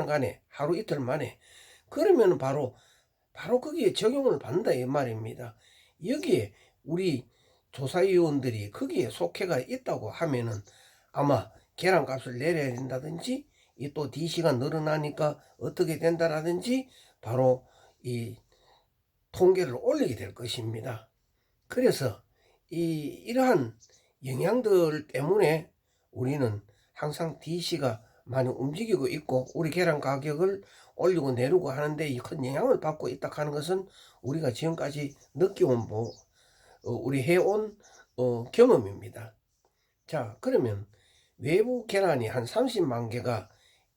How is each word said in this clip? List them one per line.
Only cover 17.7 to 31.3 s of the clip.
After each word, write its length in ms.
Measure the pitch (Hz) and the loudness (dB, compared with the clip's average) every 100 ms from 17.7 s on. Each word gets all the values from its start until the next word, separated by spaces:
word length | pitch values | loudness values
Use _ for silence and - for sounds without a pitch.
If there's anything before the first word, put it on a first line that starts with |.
| _ _ _ | _ _ _
이 380 | 127 120 113 110 _ _ _ _ _ _ _ _ _ | -8 -6 -8 -12 _ _ _ _ _ _ _ _ _
통계를 440 | - 185 185 165 123 | 4 6 6 2 -2
올리게 340 | 240 302 202 | 0 2 2
될 200 | 110 101 | -2 -10
것입니다. 760 | - 123 - 113 113 110 110 - _ _ _ _ _ - | -10 -8 -6 -6 -6 -8 -10 -14 _ _ _ _ _ -8
그래서 560 | - 247 - 127 101 _ _ _ _ _ | 2 2 2 -2 -4 _ _ _ _ _
이, 360 | 165 170 156 147 - - | -4 -2 -2 -6 -10 -4
이러한 500 | 240 254 185 117 - _ _ _ _ | 2 4 4 0 -8 _ _ _ _
영향들 840 | 131 127 165 240 220 185 165 151 - | -8 -2 0 2 4 4 4 0 -4
때문에 600 | 131 147 208 160 160 - _ _ _ _ | -4 0 4 4 2 -2 _ _ _ _
우리는 500 | 117 127 147 120 104 - _ _ | -6 -2 0 0 -2 -10 _ _
항상 480 | - 151 147 165 - | -8 -8 -4 -6 -6
디씨가 640 | - 175 165 160 135 110 _ _ | -8 -6 -4 -2 -2 -4 _ _
많이 240 | - 127 127 | -6 -2 0
움직이고 600 | - 135 160 226 185 131 | -2 -4 -4 0 0 0
있고, 400 | 151 - 127 127 | -4 -2 -2 -2
우리 160 | - 160 | -4 -2
계란 300 | 170 175 147 | 0 2 0
가격을 640 | 139 139 151 147 190 196 - - - | 0 -2 -2 -2 -2 -2 -10 -20 -16
올리고 380 | - 175 175 139 | 0 2 2 2